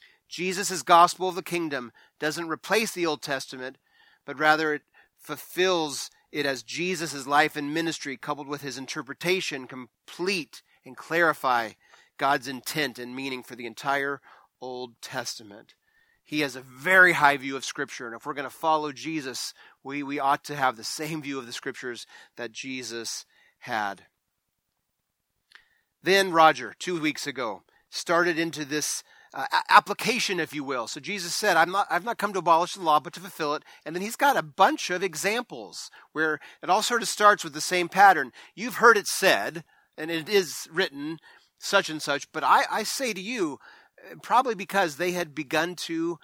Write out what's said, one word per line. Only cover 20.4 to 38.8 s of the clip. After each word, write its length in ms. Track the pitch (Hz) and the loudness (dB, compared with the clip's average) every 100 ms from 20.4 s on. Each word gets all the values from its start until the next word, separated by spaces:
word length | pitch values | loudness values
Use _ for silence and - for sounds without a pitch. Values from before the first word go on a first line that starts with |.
to 120 | - 143 | -2 0
have 220 | 131 113 | 0 0
the 40 | |
same 380 | 107 - 151 160 | -6 -8 -8 -8
view 180 | 143 135 | -6 -8
of 60 | |
the 80 | 120 | -8
Scriptures 540 | 120 139 120 127 113 - - - - | -10 -10 -8 -10 -10 -14 -20 -20 -12
that 120 | 120 | -12
Jesus 760 | 107 135 131 113 117 110 - - _ _ _ | -10 -10 -10 -8 -10 -8 -10 -12 _ _ _
had. 480 | 131 113 101 92 - _ _ _ _ _ _ _ _ _ _ _ _ _ _ - _ _ _ _ | -6 -4 -4 -6 -16 _ _ _ _ _ _ _ _ _ _ _ _ _ _ -20 _ _ _ _
Then 300 | 165 196 190 | 2 4 4
Roger, 420 | 165 160 139 110 - | 6 6 6 -4 -10
two 200 | 180 170 | -6 -4
weeks 280 | 151 - 143 | -2 -4 -6
ago, 360 | 127 117 92 _ _ _ | -6 -6 -8 _ _ _
started 480 | - - 175 175 160 | -8 0 2 2 0
into 260 | 170 143 | -2 -4
this, 400 | 139 151 - - - _ _ | -6 -4 -4 -6 -10 _ _
uh, 100 | - - | -10 -2
a-, 200 | - - | 0 6
application, 680 | 202 - 202 196 240 - 180 | 6 6 0 -2 -2 -2 -2
if 140 | 151 | -4
you 100 | 147 | -6
will. 220 | 139 131 110 | -6 -4 -6
So 120 | 151 | -8
Jesus 380 | 135 202 175 - | -8 -8 -6 -2
said, 220 | 208 165 | 4 4
"I'm 120 | 170 | 4
not, 180 | 196 - | 2 0
I've 140 | 170 | -2
not 120 | 226 220 | -2 -4
come 160 | 208 | -2
to 60 | 190 | 0
abolish 340 | 165 165 170 | 4 4 4
the 80 | 196 | -2
law, 200 | 165 151 | 4 4
but 120 | 151 | 2
to 80 | - | -12
fulfill 340 | 185 - 151 | -14 -6 -4
it." 80 | 147 - - | -4 -8 -18
And 100 | 156 | -10
then 80 | 175 | -6
he's 140 | 208 - | -6 2
got 220 | 285 214 | 2 2
a 40 | |
bunch 460 | 156 160 208 311 - | 0 4 4 4 -4
of 140 | 180 | -4
examples 880 | 190 156 185 233 233 139 95 - - - - | -4 -4 -2 -2 -6 -12 -14 -14 -16 -18 -10
where 280 | 151 156 151 - - | -4 -2 -2 -8 -6
it 80 | 156 | 0
all 120 | 196 | 2
sort 200 | 202 233 | 2 0
of 60 | 180 | -2
starts 360 | - 208 214 | 6 6 6
with 80 | 165 | 2
the 80 | 143 | -8
same 300 | - 180 170 | -2 0 2
pattern. 420 | 190 196 165 123 - - | 8 8 8 2 -8 -18
"You've 220 | 165 233 | -10 -8
heard 200 | 170 | 6